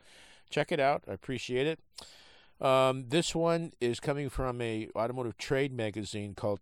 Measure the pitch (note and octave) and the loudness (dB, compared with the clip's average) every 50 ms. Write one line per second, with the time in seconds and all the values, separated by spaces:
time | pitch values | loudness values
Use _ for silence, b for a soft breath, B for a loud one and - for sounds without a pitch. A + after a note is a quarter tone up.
0 | B B B B B B B B B - - D3+ C#3+ - F3+ D3 C3+ C#3 D3+ E3+ | B B B B B B B B B -4 -2 -2 0 0 2 2 4 4 2 2
1 | - - G2 - - - C3 A#2 - - B2+ B2 C#3 D#3 D#3+ - - _ B B | -2 -6 -10 -8 -6 -6 -6 -6 -4 -2 0 0 2 0 -2 -4 -8 _ B B
2 | B B B B B B B B B B B - - C3+ C3 C3 C3 C3 C3 C3 | B B B B B B B B B B B 0 4 6 6 6 6 6 4 0
3 | C3 A#2 C3+ E3+ E3 - - E3 E3 E3+ E3 E3+ E3 - - - B2 A#2+ A#2+ - | -2 0 0 0 0 0 0 0 2 2 2 0 -2 -6 -4 0 0 0 0 0
4 | - D#3 C#3 D3 D3 C3 - - C3+ B2+ A#2+ A#2+ A#2+ A2+ A2 A2 A2 - - - | -2 -2 -2 -2 -2 -4 -4 -2 -2 -2 -2 -2 -2 -2 -2 -4 -4 -4 -2 -2
5 | A2+ A#2 B2+ C3 B2 A#2 G#2 - - - C#3+ C3+ C#3 C#3 B2+ A#2+ A2 G#2+ - A2 | -2 -2 -2 -4 -4 -6 -6 -6 -4 0 2 2 2 0 -2 -2 -4 -2 -2 -4
6 | G#2 - - G#2+ G2+ G2+ F#2+ - - G#2 G2+ F#2+ | -6 -6 -6 -6 -6 -8 -6 -4 -2 -2 -2 -2